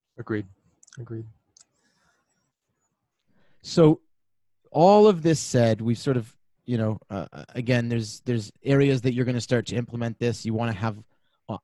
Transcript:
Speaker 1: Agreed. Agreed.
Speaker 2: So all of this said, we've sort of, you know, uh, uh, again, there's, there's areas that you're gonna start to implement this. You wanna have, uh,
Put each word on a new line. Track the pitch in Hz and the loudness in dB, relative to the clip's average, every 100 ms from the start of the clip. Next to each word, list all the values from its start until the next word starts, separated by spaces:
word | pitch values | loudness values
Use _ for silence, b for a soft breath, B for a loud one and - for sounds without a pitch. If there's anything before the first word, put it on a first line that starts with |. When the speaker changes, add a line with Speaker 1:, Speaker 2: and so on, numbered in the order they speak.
| _ - | _ -18
Speaker 1:
Agreed. | 117 107 98 _ _ _ _ - | -8 -8 -8 _ _ _ _ -20
Agreed. | 117 113 113 - _ _ _ _ _ _ _ _ _ _ _ _ _ _ _ _ _ _ _ _ _ _ | -14 -14 -14 -20 _ _ _ _ _ _ _ _ _ _ _ _ _ _ _ _ _ _ _ _ _ _
Speaker 2:
So | - - 156 160 _ _ _ _ _ _ _ | -4 4 4 4 _ _ _ _ _ _ _
all | - 175 208 214 | 4 6 8 6
of | 180 | 4
this | 160 156 | 2 0
said, | - 127 117 107 | 0 2 2 2
we've | 113 113 | 0 -2
sort | - 127 | -2 -2
of, | 113 _ _ _ - | -4 _ _ _ -6
you | 120 | -2
know, | 110 107 - | -2 -4 -8
uh, | 98 80 | -10 -10
uh, | 71 - | -14 -14
again, | 120 117 123 117 | -8 -2 0 0
there's, | 117 107 - | -4 -6 -10
there's | - 120 101 - | -6 -4 -6 -10
areas | - 139 139 131 | 0 2 2 2
that | 127 | 0
you're | 123 | -2
gonna | 123 123 | -2 -4
start | - 123 113 | -2 -2 -2
to | 107 | -6
implement | 120 120 117 110 | -6 -6 -8 -4
this. | 120 110 | -4 -4
You | 113 | -4
wanna | 110 117 | -4 -4
have, | 104 113 104 110 _ _ _ - | -4 -6 -6 -14 _ _ _ -14
uh, | 101 | -10